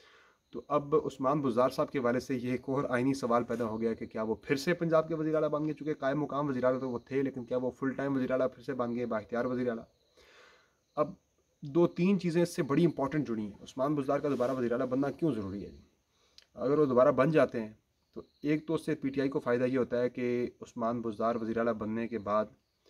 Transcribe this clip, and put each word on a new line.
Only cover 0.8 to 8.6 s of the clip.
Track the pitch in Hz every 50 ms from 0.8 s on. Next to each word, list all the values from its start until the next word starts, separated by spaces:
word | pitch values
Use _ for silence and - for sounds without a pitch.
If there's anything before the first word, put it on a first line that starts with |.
| 143 143 156
उस्मान | 147 143 139 - - 131 131 147 151
बुज़दार | 139 127 110 123 127 131
साहब | - - 147 -
के | - 139
हवाले | 120 120 123 127
से | 123 - 135
ये | 120 120 123 127
एक | 120 - 139
और | 131 139 139
आइनी | - 127 120 127 139 135
सवाल | 135 131 117 120 123 120
पैदा | 123 117 117 117
हो | 110 110 110
गया | 113 113 110
कि | - 113
क्या | - - 113
वो | 110 110 107 - -
फिर | - 143
से | 139 - 180
पंजाब | 170 - 170 165 160 156 160 160
के | 165
वज़ीर | 156 156 156 156
आला | 151 156 147
बन | 147 147 156
गए, | 156
चूँकि | 147 - 139 151 147
कायम | - 139 135 139 151
मुकाम | 147 139 135 143 147 143
वज़ीर | 131 127 127
आला | 127 131 127
तो | 135 127
वो | 120 117 - -
थे, | 131 139
लेकिन | 135 131 - 131 120
क्या | - 127 127
वो | 127 123
फुल | 123 - 139 131 -
टाइम | 135 139 139 139
वज़ीर | 131 127 127
आला | 131 131 131
फिर | 127 - 123